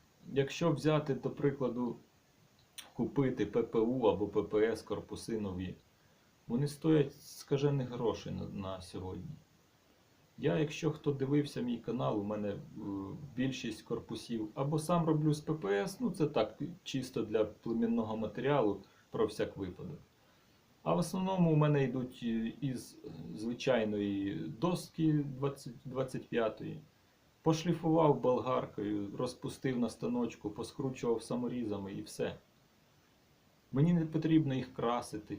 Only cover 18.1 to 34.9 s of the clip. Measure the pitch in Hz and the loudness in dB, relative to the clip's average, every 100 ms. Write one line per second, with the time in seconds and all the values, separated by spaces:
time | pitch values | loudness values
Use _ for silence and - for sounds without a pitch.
18.1 | 110 107 - 131 143 104 98 - - _ | -2 -4 -2 2 4 4 0 -8 -20 _
19.1 | 113 107 - 104 98 92 - - - - | 0 0 0 -4 -4 -8 -8 -10 -12 -16
20.1 | _ _ _ _ _ _ _ 160 175 170 | _ _ _ _ _ _ _ 0 0 0
21.1 | 185 185 185 170 151 151 147 131 131 120 | -2 0 4 6 8 6 4 2 0 -4
22.1 | - 117 113 113 - 139 120 - - - | -6 -2 -2 -2 -4 -4 -4 -8 -16 -14
23.1 | - - 110 117 120 135 120 107 104 101 | -12 -12 -6 -6 0 2 4 2 0 0
24.1 | 98 98 - 160 - 175 175 - - 160 | 0 -2 -4 -6 -2 0 0 -4 0 2
25.1 | 151 139 131 139 139 - - 131 127 127 | 4 0 -2 -4 -4 -12 -14 -6 -4 -4
26.1 | 120 - 117 110 - - - - _ _ | -6 -2 0 0 -2 -8 -10 -14 _ _
27.1 | _ _ _ 160 156 175 156 165 160 151 | _ _ _ 2 2 2 0 4 6 6
28.1 | 120 127 123 123 127 - - 104 104 101 | 6 4 2 2 0 -2 -4 -2 -2 -2
29.1 | - - - 117 - 135 120 113 - 117 | -4 -4 -4 -10 -4 -2 0 -2 -2 -2
30.1 | 123 113 - 107 120 113 - 135 127 123 | 0 -2 -4 -8 -6 -8 -4 -6 -2 0
31.1 | 113 - 120 120 123 107 101 98 104 104 | 0 -2 -4 -2 -2 -4 -4 -6 -8 -8
32.1 | - 104 - _ _ _ _ _ _ _ | -4 -4 -4 _ _ _ _ _ _ _
33.1 | _ _ _ _ _ _ 131 165 175 160 | _ _ _ _ _ _ 2 4 4 2
34.1 | 156 160 160 139 131 - - 117 | 0 4 4 4 0 -4 -2 0